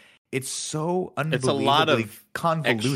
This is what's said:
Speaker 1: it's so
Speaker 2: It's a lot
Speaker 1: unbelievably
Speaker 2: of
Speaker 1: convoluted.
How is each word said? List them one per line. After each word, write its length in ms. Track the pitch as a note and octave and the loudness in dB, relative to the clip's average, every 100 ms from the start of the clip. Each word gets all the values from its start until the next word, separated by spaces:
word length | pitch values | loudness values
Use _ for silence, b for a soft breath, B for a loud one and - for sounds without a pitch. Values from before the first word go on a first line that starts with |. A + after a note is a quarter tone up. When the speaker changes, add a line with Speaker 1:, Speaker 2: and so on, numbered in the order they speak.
| B B _ | B B _
Speaker 1:
it's 160 | C3 C3 | -8 -6
so 600 | - - D#3 D#3+ F3+ F3+ - | -8 -6 -4 -2 -2 -4 -4
Speaker 2:
It's 280 | D3+ - B2+ | -2 0 0
a 60 | |
lot 360 | C#3 C3+ D3 D#3+ | 2 4 4 4
Speaker 1:
unbelievably 140 | B2+ | 2
Speaker 2:
of 220 | A2 - _ | 0 -8 _
Speaker 1:
convoluted. 560 | - E3+ D#3+ A#2+ A2+ B2 | -4 -2 0 0 0 0